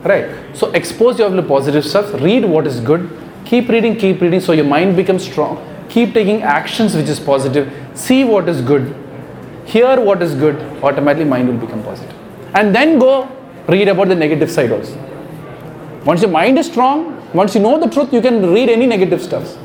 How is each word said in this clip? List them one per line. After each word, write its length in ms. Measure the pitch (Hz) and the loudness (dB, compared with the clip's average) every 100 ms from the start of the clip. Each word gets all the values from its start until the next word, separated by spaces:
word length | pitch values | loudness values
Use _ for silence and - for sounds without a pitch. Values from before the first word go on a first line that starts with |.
Right. 260 | - 185 - - - | 0 0 -2 -12 -14
So 180 | - - | -6 -2
expose 480 | 175 160 - 233 233 | -2 -4 2 2 4
yourself 160 | 208 185 | 0 0
to 80 | |
positive 420 | 147 139 135 147 143 | 0 0 2 0 0
stuff, 280 | 196 202 123 | -2 -2 -2
read 240 | 147 247 214 | 2 2 2
what 220 | 156 147 | 0 0
is 120 | 123 | -4
good, 300 | 113 165 180 - - - - | 0 0 -2 -12 -16 -18 0
keep 240 | 240 247 | 0 2
reading, 260 | 226 226 214 | 0 2 0
keep 240 | 190 185 | 0 2
reading, 180 | 175 175 | 2 0
so 120 | 185 | 2
your 140 | 160 143 | 2 4
mind 300 | 143 185 180 | 2 2 2
becomes 280 | 185 185 | 2 0
strong. 420 | - - 143 - - - - | -2 -4 -4 -4 -12 -16 -4
Keep 240 | 240 240 | 0 2
taking 300 | 233 196 214 | 2 0 0
actions 520 | 143 147 160 - 214 165 | 0 -2 -2 -2 0 0
which 140 | 147 | -2
is 100 | 147 | -4
positive, 520 | - 135 135 139 135 - - - | 0 0 2 0 -2 -6 -16 -14
see 280 | - 254 | 0 2
what 240 | 269 208 175 | 4 2 0
is 140 | 160 | -2
good, 340 | 123 143 123 - - - - - - - - | 2 0 0 -8 -14 -16 -16 -16 -18 -18 -2
hear 340 | 220 247 262 | 2 4 4
what 220 | 214 190 | 2 2
is 140 | 175 139 | 0 0
good, 200 | 151 143 - - | 0 0 -8 -2
automatically 420 | 139 139 143 147 151 | 0 2 0 2 0
mind 220 | 127 123 | 0 0
will 100 | 117 | -2
become 240 | 113 113 | -6 -10
positive. 320 | 104 - - - - - - | -10 -12 -14 -18 -20 -20 -4
And 220 | 190 208 202 | 0 2 4
then 240 | 302 320 | 4 6
go 280 | 262 269 269 - - - - | 4 2 -2 -12 -20 -12 0
read 200 | 180 202 | 2 4
about 200 | 180 190 | 2 2
the 80 | 180 | 2
negative 360 | 151 151 156 | 2 0 0
side 200 | - 123 | 0 0
also. 240 | 107 - - - - - - - - - - - - 139 | -2 -6 -12 -14 -16 -16 -16 -18 -18 -16 -16 -16 -6 0
Once 160 | 170 | 2
your 100 | 208 | 2
mind 280 | 160 185 269 | 4 4 2
is 80 | 311 | 0
strong, 480 | - 254 285 330 254 - | 0 0 0 -4 -10 -4
once 220 | 165 196 233 | 0 2 2
you 60 | |
know 180 | 208 302 | 2 2
the 100 | 311 | 2
truth, 240 | 269 285 | 0 2
you 80 | 247 | 2
can 320 | 240 233 185 | 2 2 2
read 160 | 190 247 | 4 4
any 160 | 226 254 | 4 2
negative 360 | 214 185 160 | 2 2 0
stuff 360 | - 131 - - | -2 -8 -8 -14